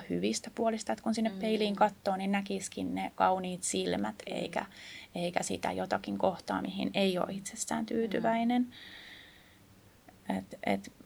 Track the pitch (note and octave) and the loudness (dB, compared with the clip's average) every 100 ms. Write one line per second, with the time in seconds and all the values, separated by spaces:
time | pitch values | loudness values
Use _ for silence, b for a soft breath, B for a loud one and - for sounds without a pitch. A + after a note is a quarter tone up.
0 | G3 F3 G3 A3+ A#3 - A3+ A3 - A3 | -4 0 2 0 -4 -2 0 0 -2 -2
1 | A3+ A3+ A3 G3 A3 A3 G#3+ G3+ G#3 - | 0 0 0 0 0 2 2 6 4 4
2 | G3+ F#3+ G3 G3+ G3 G3 F#3+ - F3+ F#3 | -2 0 2 0 0 -4 -4 -4 -4 -2
3 | F#3+ - F#3 F#3 F#3 F3+ - F#3+ F#3 F#3 | -4 4 4 6 0 -4 -2 0 0 0
4 | G#3+ G#3+ - - - - G#3 B B B | 0 -4 -6 -4 -2 -2 -4 B B B
5 | B F3+ F3 F3+ - F#3 - F#3 F#3 F#3+ | B -4 0 0 -2 -2 0 0 0 0
6 | - G3 F#3+ F3 - F#3+ - G3 - G3 | 0 2 2 2 -2 -2 -2 -2 0 2
7 | G3 F3+ - G3 - A3+ - A#3 A3 A3+ | 2 2 0 -2 -8 -8 -4 -2 0 0
8 | A3+ - A3+ A3+ A#3 B3 B3 B B B | 0 2 2 2 4 4 2 B B B
9 | B B B B B B - - - - | B B B B B B -20 -20 -20 -20
10 | - - - F#3+ F#3+ - - G3 G3 - | -20 -18 -4 -4 -4 -4 0 0 -2 -14